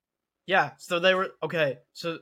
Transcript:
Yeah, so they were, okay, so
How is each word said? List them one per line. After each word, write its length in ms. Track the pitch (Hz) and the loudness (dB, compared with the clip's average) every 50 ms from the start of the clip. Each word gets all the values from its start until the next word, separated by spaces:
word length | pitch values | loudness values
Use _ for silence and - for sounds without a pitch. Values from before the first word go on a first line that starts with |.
| _ _ _ _ _ _ _ _ _ | _ _ _ _ _ _ _ _ _
Yeah, 260 | - 185 185 151 143 - - | 0 2 2 2 0 -2 -12
so 200 | - - 185 170 | -8 -4 -2 2
they 160 | 170 185 185 | 4 4 4
were, 160 | 185 190 - - _ - | 2 0 -4 -8 _ -8
okay, 360 | 156 175 165 156 139 123 - _ _ _ | -6 -2 -2 -2 -2 -2 -6 _ _ _
so 260 | - - 170 165 151 | -12 -10 -10 -10 -10